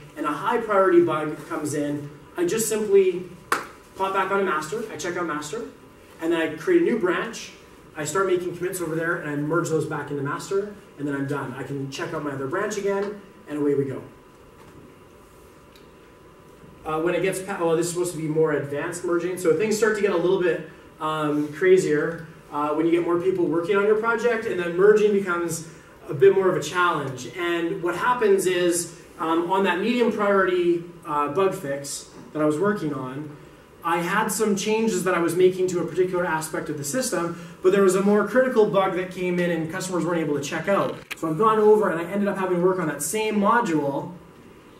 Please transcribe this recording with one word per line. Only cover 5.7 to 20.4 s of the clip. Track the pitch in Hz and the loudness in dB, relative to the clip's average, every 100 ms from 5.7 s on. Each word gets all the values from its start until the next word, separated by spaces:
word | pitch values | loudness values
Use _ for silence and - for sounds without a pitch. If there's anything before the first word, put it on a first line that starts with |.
| - - - - - | -14 -20 -20 -20 -6
and | 165 | -2
then | 165 | 0
I | - - | 0 -2
create | 190 175 | 4 4
a | |
new | 214 233 | 4 2
branch, | 180 175 226 - - - - - - | 0 0 -4 -10 -14 -18 -20 -20 -16
I | - | -10
start | 147 190 190 | -4 -2 0
making | 180 175 151 | 0 -2 -6
commits | 180 170 | -6 -6
over | 160 | -4
there, | 160 165 170 | -2 -2 -2
and | 147 | -4
I | 143 | -4
merge | 151 165 - | -2 0 0
those | 156 | -2
back | 139 147 139 | -2 -6 -6
into | 143 | -6
master, | 135 143 - 196 202 - - - | -6 -8 -4 -4 -4 -10 -18 -10
and | 143 | -6
then | |
I'm | 139 135 | -4 -4
done. | 143 123 131 | -6 -6 -10
I | |
can | 135 139 135 | -8 -8 -8
check | - 170 | -8 -8
out | 165 | -6
my | 147 | -6
other | 135 135 | -6 -4
branch | 180 208 202 | -4 -4 -2
again, | 196 196 202 - - - - | -2 -2 -4 -8 -16 -20 -10
and | 147 | -2
away | 147 | 0
we | 139 | 0
go. | 131 123 - - - - - - - - - - - - - - - - - - - - - - - - - - - - | -2 -6 -14 -20 -20 -20 -20 -20 -20 -20 -20 -20 -20 -20 -20 -20 -20 -20 -20 -20 -20 -20 -20 -20 -20 -20 -20 -20 -20 -14
Uh, | 160 160 | -6 -2
when | 175 | 0
it | 170 | 0
gets | 190 - | 0 -2
pa-, | - 180 | -6 -2
well, | 165 | 2
this | 165 160 | 2 0
is | |
supposed | 170 170 | -2 -4
to | 151 | -2
be | 156 | -2
more | 156 156 | 2 2
advanced | 143 135 143 170 170 | 2 -2 -6 -6 -6
merging, | 170 170 180 180 | -2 0 -2 0
so | 208 - | 2 2
things | 214 - | 2 2
start | 214 - | 2 2
to | |
get | 202 | 2
a | 170 | 2
little | 175 175 | 2 2